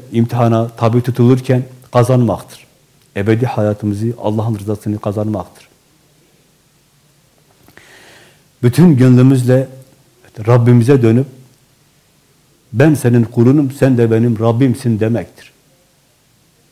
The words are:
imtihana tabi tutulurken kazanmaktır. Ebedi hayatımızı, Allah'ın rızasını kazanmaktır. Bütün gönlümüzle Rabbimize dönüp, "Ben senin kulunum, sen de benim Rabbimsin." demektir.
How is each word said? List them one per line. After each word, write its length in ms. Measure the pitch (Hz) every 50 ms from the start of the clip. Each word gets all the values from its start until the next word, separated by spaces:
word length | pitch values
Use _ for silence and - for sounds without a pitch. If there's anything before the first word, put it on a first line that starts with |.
| - -
imtihana 580 | 107 117 117 120 123 120 120 113 113 113 117 117
tabi 320 | - - 120 113 117 123
tutulurken 600 | 120 127 120 - 120 123 131 127 127 - 127 123 131 - - - _ _
kazanmaktır. 760 | - 123 120 127 131 127 120 107 90 - - - - - _ _ _ _ _ _ _ _ _ _ -
Ebedi 300 | 98 98 110 110 113 127
hayatımızı, 680 | 120 - 113 104 104 104 - 107 104 101 101 110 117 117 -
Allah'ın 380 | - 107 107 110 107 117 110 98
rızasını 400 | 101 107 104 98 - 107 104 104
kazanmaktır. 680 | - 107 98 107 107 107 107 98 90 - _ - _ _ _ _ _ _ _ _ _ _ _ _ _ _ _ _ _ _ _ _ _ _ _ _ _ _ _ _ _ _ _ _ _ _ _ _ _ _ _ _ _ _ _ - _ _ - - - - - - _ _ _ _ _ _ _ - 123
Bütün 340 | 123 - - 175 180 147 120
gönlümüzle 680 | 127 127 123 123 127 131 135 127 120 123 127 135 131 - - - - _ _ _ _ _ _ _ _ - _ - 104 110
Rabbimize 540 | 120 120 117 123 123 120 110 127 143 131
dönüp, 260 | 117 113 113 123 139 - - - - _ _ _ _ _ _ _ _ _ _ _ _ _ _ _ _ _ _ _ _ _ _ _ _ - 120
"Ben 200 | 110 143 160 147
senin 300 | - - 120 120 120 113
kulunum, 480 | - - 120 117 127 139 156 143 131
sen 260 | 135 - 135 135 127 120
de 140 | 117 110
benim 280 | 113 113 117 123 113 104
Rabbimsin." 600 | 113 117 113 117 139 127 113 - - 120 110 101
demektir. 520 | 110 110 117 104 87 - _ - - - _ _ _ _ _ _ _ _ _ _ _ _ _ _ _ _ _ _ _ _ _ _ _ _